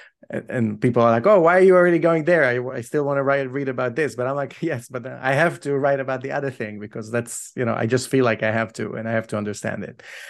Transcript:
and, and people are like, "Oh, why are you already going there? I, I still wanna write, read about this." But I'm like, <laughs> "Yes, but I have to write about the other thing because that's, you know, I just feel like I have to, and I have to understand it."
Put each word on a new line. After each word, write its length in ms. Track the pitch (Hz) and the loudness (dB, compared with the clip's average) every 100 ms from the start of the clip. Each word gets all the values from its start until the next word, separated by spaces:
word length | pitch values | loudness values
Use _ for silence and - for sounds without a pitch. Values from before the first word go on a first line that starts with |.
| - _ - | -20 _ -10
and, 200 | - - | -10 -6
and 300 | 131 113 104 | -2 -2 0
people 220 | 131 123 | 0 4
are 80 | 117 | 4
like, 160 | 117 175 | 4 6
"Oh, 140 | 208 | 6
why 160 | 165 185 | 6 6
are 60 | |
you 120 | 190 180 | 6 6
already 220 | 175 170 | 6 4
going 260 | 165 165 | 2 2
there? 200 | 156 170 | 2 4
I, 320 | 131 123 123 131 | 4 0 -4 -8
I 40 | |
still 220 | 127 151 | -4 -2
wanna 180 | 143 139 | 0 0
write, 280 | 135 139 135 | 0 0 -2
read 180 | 135 135 | -4 -4
about 280 | 127 127 120 | -2 -4 -2
this." 180 | 143 | -4
But 120 | 120 123 | -2 -4
I'm 100 | 143 | -4
like, 200 | 135 - | -6 -6
<laughs> 120 | 160 | -6
"Yes, 180 | 131 - | -6 -8
but 180 | 127 123 | -12 -12
I 280 | 123 127 | -6 -2
have 260 | 139 170 135 | 2 0 -2
to 160 | 139 139 | -4 0
write 240 | 139 139 | 0 0
about 220 | 135 131 | -2 -6
the 100 | 131 | -4
other 180 | 143 139 | -4 -6
thing 280 | 127 110 104 | -6 -10 -10
because 300 | 104 120 107 | -12 -12 -6
that's, 420 | 120 120 - - - | -6 -6 -10 -12 -4
you 80 | |
know, 100 | 117 | -2
I 120 | 113 113 | 0 0
just 220 | 127 - | 0 0
feel 160 | 135 | 2
like 180 | 123 110 | 2 2
I 100 | 110 | 0
have 200 | 110 110 | -2 -4
to, 200 | - 110 | -6 -8
and 140 | 117 110 | -8 -4
I 40 | |
have 140 | 113 110 | -4 -4
to 80 | 107 | -6
understand 480 | 104 104 113 104 | -6 -6 -8 -8
it." 180 | - - - - | -10 -14 -20 -18